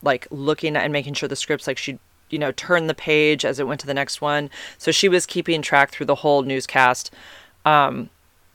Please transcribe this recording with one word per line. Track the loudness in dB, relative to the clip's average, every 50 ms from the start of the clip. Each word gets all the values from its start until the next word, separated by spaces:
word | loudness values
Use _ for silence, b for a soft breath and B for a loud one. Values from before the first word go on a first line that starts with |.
like, | -2 0 0 0 -4 -10
looking | -10 -4 -2 -2 -2 -2 -2 -2 0
at | 0 0
and | 0
making | -2 -2 -4 -4 -6
sure | -6 -6 -6
the | -6
scripts, | -6 -4 -4 -4 -4 -2
like, | -6 -6 -6
she'd, | -6 -10 -10 -12 _ _ _ _ _ -8
you | -6 -4
know, | -4 -4
turn | -4 -6 0 2 2 2 2
the | 0 -4
page | -4 0 2 2 4 4 4 2 2 0
as | -4 -2 -2
it | -2
went | -4 -4 -6
to | -6
the | -4 -2
next | -4 -2 -4 -6 -4
one. | -2 -2 0 -2 -2 -6 B B B B B B
So | -2 0
she | 2 2 4 4
was | 4 2 0
keeping | 0 -6 -6 -2 -2 -2 -2
track | 0 2 4 4 4 4
through | 0 -6 -2
the | -2 -2
whole | 0 2 2 2 2
newscast, | 2 0 -4 -4 -4 0 2 4 4 4 4 0 -4 -14 B B B B B B B B B _ 2
um, | 4 6 6 4 2 0 -6 -10 -12 _ _ _ _ _ _ _ _